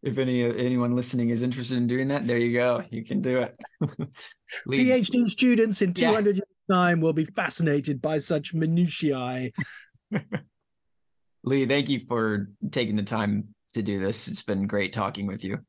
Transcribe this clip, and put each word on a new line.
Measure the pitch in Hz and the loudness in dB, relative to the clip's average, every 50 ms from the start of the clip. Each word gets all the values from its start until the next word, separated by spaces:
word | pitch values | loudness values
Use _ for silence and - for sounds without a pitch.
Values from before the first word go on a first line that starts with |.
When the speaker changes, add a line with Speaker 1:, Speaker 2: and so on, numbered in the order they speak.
| - | -4
Speaker 1:
If | 143 120 135 | -4 -2 0
any, | 131 127 127 123 120 | 0 2 2 2 2
anyone | 120 117 - 123 127 127 123 120 120 123 | 0 0 0 0 0 2 2 2 2 0
listening | 123 123 123 - 123 120 117 | 0 -2 -2 -2 0 0 2
is | 120 113 | 2 2
interested | 123 127 123 131 123 120 131 123 | 0 -2 -2 -4 -4 -4 -2 0
in | 123 117 | 0 0
doing | 123 127 135 135 | 0 0 0 0
that, | 143 143 - 120 | 0 -2 0 0
there | 120 120 | 2 2
you | 117 120 117 | 2 2 2
go. | 123 123 123 120 113 - - | 2 2 2 2 0 -2 -6
You | 117 117 113 | -8 -10 -8
can | - - - - | -4 -4 -2 0
do | 131 127 127 | 2 0 0
it. | 120 - - _ - - _ _ | 0 -2 -6 _ -20 -20 _ _
<laughs> | 156 - - - 151 - _ - - - - _ _ _ - - - - | -6 -6 -4 -8 -10 -10 _ -18 -20 -20 -20 _ _ _ -16 -14 -6 -2
Lee. | 131 - 254 | 2 2 4
Speaker 2:
P | 254 | 4
H | 254 254 214 - | 4 4 2 2
D | - 247 240 214 | 2 2 2 2
students | - - 262 247 240 214 226 220 202 - | 2 2 4 4 6 6 4 2 2 0
in | 208 185 175 | 0 0 2
Speaker 1:
Yes. | - 240 220 | 2 4 4
Speaker 2:
two | 214 | 4
hundred | 220 208 208 202 | 4 4 2 2
years' | 185 202 _ _ _ _ _ | 2 -2 _ _ _ _ _
time | 190 180 180 175 175 170 | 2 4 4 4 4 4
will | 160 160 156 | 2 2 2
be | 151 160 | 2 -2
fascinated | - - - 190 156 - - 170 156 147 143 139 - 143 127 - | -2 -2 -4 -4 -4 -2 0 0 2 2 0 0 -2 -4 -2 -2
by | 151 156 151 | -2 -2 -2
such | 139 - 170 151 147 - - | -2 0 -2 -2 -2 -2 -2
minutiae. | 160 160 160 165 170 180 170 147 - - 147 139 131 123 123 127 127 127 123 - - - - - - - _ _ _ _ _ | 0 0 2 4 4 2 2 0 -2 -2 0 0 0 -2 -4 -4 -4 -6 -6 -6 -6 -8 -8 -10 -20 -20 _ _ _ _ _
Speaker 1:
<laughs> | 214 175 - - - 175 - _ _ _ _ _ _ _ _ _ _ _ _ _ _ _ _ _ _ _ _ | -6 -6 -6 -4 -8 -10 -10 _ _ _ _ _ _ _ _ _ _ _ _ _ _ _ _ _ _ _ _
Lee, | 123 135 139 135 | 0 2 2 2
thank | 117 135 143 139 120 | 2 2 2 2 0
you | 139 120 | -2 -4
for | - - 120 117 113 110 107 104 101 98 - _ - - | -2 -4 -2 0 0 0 0 -2 -4 -6 -10 _ -8 -4
taking | - 135 120 107 104 | -2 -2 -2 0 0
the | 107 101 | -2 -2
time | 101 120 110 107 104 101 101 104 - - _ _ _ - | -2 -2 -2 0 0 -2 -2 -4 -6 -14 _ _ _ -6
to | 113 | -6
do | 104 101 101 98 | -4 -2 -4 -2
this. | 95 98 101 - - - | -2 -4 -4 -4 -6 -8
It's | 110 - - | -8 -10 -6
been | - 104 98 98 98 | -4 -4 -2 -2 -2
great | - 101 98 92 - | -2 -2 -2 -2 -2
talking | 113 104 98 - 101 101 98 | -4 -4 -4 -4 -6 -6 -6
with | 95 113 - | -6 -6 -6
you. | - - 160 - | -8 -8 -8 -10